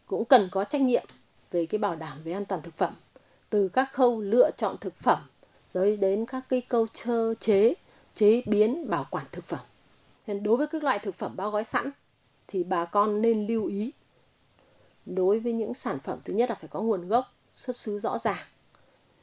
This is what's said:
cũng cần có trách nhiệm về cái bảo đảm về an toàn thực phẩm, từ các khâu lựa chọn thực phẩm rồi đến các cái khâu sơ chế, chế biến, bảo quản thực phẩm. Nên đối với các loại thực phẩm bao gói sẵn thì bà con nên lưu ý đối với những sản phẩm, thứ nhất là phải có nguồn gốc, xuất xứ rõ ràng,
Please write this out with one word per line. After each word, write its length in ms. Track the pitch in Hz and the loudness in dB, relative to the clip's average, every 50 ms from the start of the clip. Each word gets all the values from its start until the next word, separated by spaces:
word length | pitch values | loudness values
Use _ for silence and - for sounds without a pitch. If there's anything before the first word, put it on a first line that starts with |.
| _ | _
cũng 180 | - 196 175 233 | -6 -4 -4 4
cần 240 | - 269 226 196 185 - | 6 6 6 6 4 -2
có 120 | 190 202 | -4 -4
trách 160 | - - 277 | -2 0 0
nhiệm 240 | 269 254 247 - - - - - _ _ _ _ _ _ | 2 2 2 0 0 -4 -14 -20 _ _ _ _ _ _
về 160 | - 175 165 | -2 -2 -2
cái 120 | 160 214 208 | -2 -2 -2
bảo 180 | 214 196 165 | -2 -2 -2
đảm 260 | 156 160 151 139 151 160 | -4 -8 -10 -12 -12 -10
về 80 | 160 175 | -8 -6
an 120 | 202 202 | -6 -4
toàn 180 | - 196 160 - | -4 -6 -6 -8
thực 140 | 170 - | -10 -4
phẩm, 180 | - 185 165 - - - _ _ - _ _ _ _ _ _ | -4 -4 -4 -4 -8 -20 _ _ -20 _ _ _ _ _ _
từ 180 | 214 208 196 185 | 0 0 0 2
các 240 | - 254 269 - - | 2 0 0 0 2
khâu 280 | 262 262 247 240 220 | 2 4 4 4 2
lựa 300 | 208 196 214 247 196 - - | 0 2 4 6 6 4 2
chọn 200 | - 233 - - - | -2 -4 -4 -4 -6
thực 140 | - 190 - | -8 -12 -12
phẩm 220 | - - 247 170 - - - _ _ - _ _ _ _ _ | -2 2 2 2 2 -2 -8 _ _ -20 _ _ _ _ _
rồi 260 | - 185 190 202 214 | -4 0 2 2 2
đến 300 | 202 196 190 196 214 233 | 2 2 2 2 0 -2
các 180 | - 262 262 262 - | -4 -8 -10 -4 -2
cái 140 | 254 254 247 - | -2 -2 -2 0
khâu 180 | 247 233 226 220 - | 0 0 0 0 -4
sơ 400 | - - 233 240 226 226 226 226 | -8 -4 -2 -2 0 0 -2 -4
chế, 400 | - - 226 202 190 208 240 349 - _ _ _ _ _ _ _ | -2 0 2 4 6 4 4 2 0 _ _ _ _ _ _ _
chế 280 | - 214 208 226 247 - | 4 4 6 6 4 2
biến, 440 | 214 208 208 214 226 262 349 320 214 | 2 2 4 4 2 2 -2 -4 -2
bảo 160 | 180 147 135 - | -2 -4 -4 -4
quản 160 | - 160 - - - | -6 -8 -8 -8 -12
thực 120 | 180 - | -14 -10
phẩm. 160 | - - 127 - - _ _ _ _ _ _ _ _ _ _ _ | -8 -8 -8 -8 -12 _ _ _ _ _ _ _ _ _ _ _
Nên 160 | 214 202 202 208 | -8 -6 -4 0
đối 140 | 208 226 | 2 2
với 100 | 247 302 | 2 2
các 180 | 294 - 311 294 | -2 -4 -2 -2
loại 140 | 285 214 - | -2 -2 -2
thực 160 | - 208 175 | -4 -6 -6
phẩm 220 | - 208 120 113 | -6 -8 -8 -6
bao 140 | - 190 214 | -6 -6 -4
gói 140 | 208 208 226 | -2 -4 -4
sẵn 260 | - - 247 - 277 277 _ _ _ _ _ _ _ _ _ _ - | -2 -4 -4 -4 -4 -8 _ _ _ _ _ _ _ _ _ _ -8
thì 160 | - 190 175 | -6 -4 -2
bà 200 | 180 190 170 170 | -2 -2 -2 -2
con 380 | 175 - 202 208 220 208 208 220 | 0 2 2 2 2 2 2 2
nên 240 | 226 226 214 208 | 2 2 0 0
lưu 200 | 202 226 226 208 | -2 -2 -2 -2
ý 260 | 208 202 196 214 262 - _ _ _ _ _ _ _ _ _ _ _ _ _ _ _ _ _ _ _ _ _ _ | -2 -4 -4 -4 -6 -8 _ _ _ _ _ _ _ _ _ _ _ _ _ _ _ _ _ _ _ _ _ _
đối 340 | - 185 185 185 190 208 226 | -6 -2 0 2 2 2 2
với 120 | 220 240 226 | 0 -2 -2
những 220 | 226 214 - 254 | -2 -4 -4 -6
sản 240 | - - 240 160 135 - | -6 -6 -6 -6 -4 -6
phẩm, 140 | - 156 156 - | -8 -8 -8 -8
thứ 80 | - 180 | -4 -2
nhất 160 | 214 247 254 | 0 0 -2
là 80 | 220 - | -4 -6
phải 80 | - - | -10 -10
có 120 | - 160 | -6 -4
nguồn 280 | 220 226 208 180 170 180 | -2 -2 -2 -2 -2 0
gốc, 240 | 214 247 262 - _ _ _ _ _ | 0 0 0 -2 _ _ _ _ _
xuất 220 | - - - 247 | -10 -8 -8 -8
xứ 220 | - - 220 208 202 | -6 -6 -6 -6 -4
rõ 200 | 202 247 - 233 | -4 -4 -4 -2
ràng, 280 | - 220 185 180 - - _ _ _ _ _ _ _ _ _ _ _ _ _ _ | -2 -2 -4 -4 -8 -16 _ _ _ _ _ _ _ _ _ _ _ _ _ _